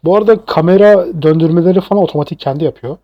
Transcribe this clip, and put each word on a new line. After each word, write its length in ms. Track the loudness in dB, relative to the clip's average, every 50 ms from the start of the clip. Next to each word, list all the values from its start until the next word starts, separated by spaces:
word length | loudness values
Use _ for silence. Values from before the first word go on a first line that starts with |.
| -2
Bu 120 | 0 -2
arada 280 | 0 2 2 0 0 0
kamera 760 | -6 -4 -2 0 2 2 4 6 4 4 4 2 -4 -8 -4 -2
döndürmeleri 580 | 0 0 2 0 0 0 0 0 2 0 0
falan 220 | -2 -2 -2 -2 -2
otomatik 380 | -2 -4 -6 -8 -8 -10 -10
kendi 240 | -8 -8 -6 -4 -4
yapıyor. 320 | -6 -6 _ -14 -14 -14 -14